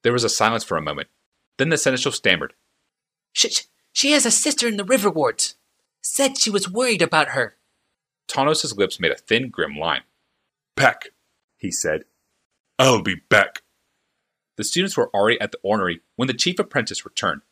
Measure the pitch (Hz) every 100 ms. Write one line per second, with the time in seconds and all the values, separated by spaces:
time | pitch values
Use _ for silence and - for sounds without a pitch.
0 | 120 123 113 - 110 113 - 85 76 71
1 | 69 _ _ _ _ - 143 156 139 127
2 | 143 - 104 90 67 _ _ _ _ _
3 | _ _ _ - 226 - - _ _ -
4 | 277 294 233 233 311 285 240 208 190 254
5 | 196 160 131 - - - _ _ _ _
6 | - - 269 269 226 196 190 202 254 202
7 | 170 160 143 135 113 _ _ _ _ _
8 | _ _ - - 139 156 143 101 95 -
9 | 85 67 - 113 131 - 78 73 82 67
10 | _ _ _ _ _ _ _ - 131 -
11 | - _ _ _ _ _ 95 - 82 78
12 | - _ _ _ _ _ _ - 131 117
13 | 95 90 _ 107 98 - _ _ _ _
14 | _ _ _ _ _ - 139 175 190 -
15 | 120 98 107 117 104 - 98 107 92 85
16 | _ - 127 123 185 180 202 147 110 98
17 | - - 95 71 _